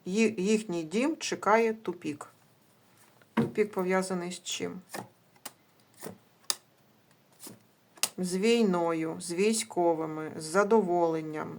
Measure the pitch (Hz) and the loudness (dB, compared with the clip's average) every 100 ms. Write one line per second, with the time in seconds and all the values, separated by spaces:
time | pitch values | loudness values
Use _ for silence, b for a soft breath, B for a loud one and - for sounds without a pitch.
0 | 180 202 220 220 190 220 220 170 160 196 | -4 2 2 2 2 2 0 -6 -2 0
1 | 277 311 - 175 185 220 226 220 - - | 0 -2 -6 -2 2 4 4 -2 -8 -8
2 | 151 143 - _ _ _ _ _ _ _ | -8 -8 -14 _ _ _ _ _ _ _
3 | _ _ _ - - - 208 196 180 190 | _ _ _ -2 -2 0 0 0 0 0
4 | 190 185 175 185 - - 180 185 - - | 0 -4 -4 -10 -10 -6 -6 -10 -12 -14
5 | - _ _ _ - - _ _ _ - | -14 _ _ _ -18 -18 _ _ _ -16
6 | - - _ _ _ - _ _ _ _ | -14 -14 _ _ _ -12 _ _ _ _
7 | _ _ _ _ - - _ _ _ - | _ _ _ _ -20 -20 _ _ _ -8
8 | - - 180 185 220 233 214 175 170 165 | -8 -4 -4 0 4 4 4 2 0 -2
9 | 160 175 175 170 208 220 - - 170 160 | -4 -6 -6 2 2 2 -2 2 2 2
10 | 160 156 156 - 156 185 202 226 185 175 | -2 -6 -8 -10 0 2 6 4 4 2
11 | 165 160 156 156 160 | 2 0 -4 -8 -8